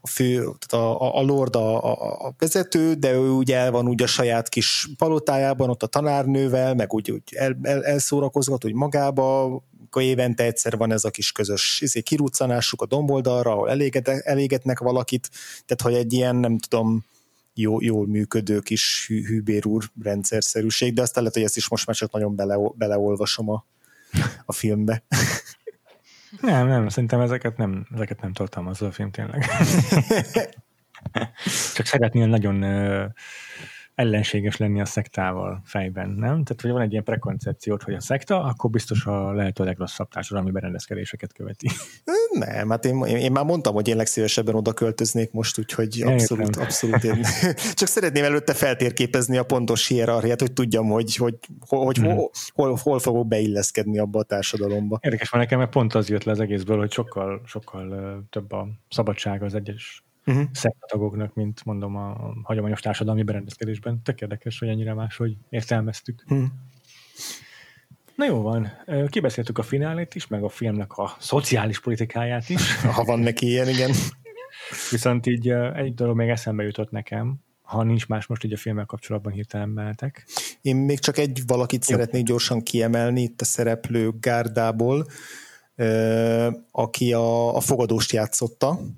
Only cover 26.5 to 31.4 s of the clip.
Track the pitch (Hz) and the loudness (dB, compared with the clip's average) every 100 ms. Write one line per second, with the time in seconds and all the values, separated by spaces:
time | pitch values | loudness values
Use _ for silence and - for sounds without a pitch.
26.5 | 143 127 127 107 - 117 123 120 127 117 | 4 4 4 2 0 2 2 2 0 -2
27.5 | 117 104 95 107 110 101 - 95 92 95 | -2 -2 -2 -6 -6 -6 -6 -8 -4 -6
28.5 | - 90 95 104 - 101 98 107 143 135 | -4 -8 -4 -6 -4 -8 -6 -6 -2 -2
29.5 | - 151 175 120 180 120 214 - - - | 2 4 4 6 4 6 2 2 -2 -2
30.5 | - _ _ _ - - - 117 - | -10 _ _ _ -16 -6 -4 -6 -6